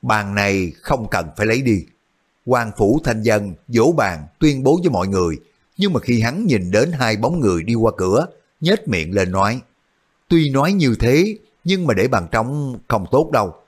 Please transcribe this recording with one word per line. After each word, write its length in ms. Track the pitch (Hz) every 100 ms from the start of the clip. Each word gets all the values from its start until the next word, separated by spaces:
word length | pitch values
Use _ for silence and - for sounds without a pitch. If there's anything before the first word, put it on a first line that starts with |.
"Bàn 340 | 123 110 101 101
này 360 | 101 98 90 -
không 260 | - 139 107
cần 180 | 95 82 -
phải 80 | 107
lấy 160 | 120
đi." 240 | 131 101 - _ _ _ _ _ -
Hoàng 260 | 123 117 -
Phủ 220 | 104 139
Thanh 200 | 139 113
Dân 300 | 110 107 101 82 -
vỗ 260 | 117 127 160
bàn 300 | 104 82 73 _
tuyên 240 | 156 139
bố 160 | 131 165
với 80 | 175
mọi 180 | 107 95
người, 320 | 98 87 78 _ _ _ -
nhưng 160 | 196
mà 60 | 143
khi 220 | - 120
hắn 240 | 117 156 220
nhìn 260 | 117 90
đến 200 | 101 147
hai 260 | 156 120 107
bóng 220 | 117 175
người 240 | 117 87
đi 100 | 85
qua 180 | 117 113 -
cửa, 300 | 92 104 175 - _ _
nhếch 260 | 160 214 -
miệng 260 | 95 80
lên 180 | 98 92
nói, 300 | 95 101 127 - _ _ _ _ _ _
"Tuy 220 | 170 151
nói 240 | 135 151
như 220 | 196 139 110
thế, 380 | 117 143 202 214 _ _
nhưng 240 | 170 190 165
mà 60 |
để 140 | 101 127
bàn 200 | 120 85
trống 480 | 113 117 147 139 123 -
không 180 | 117 90
tốt 180 | 131 156
đâu. 220 | 139 98 80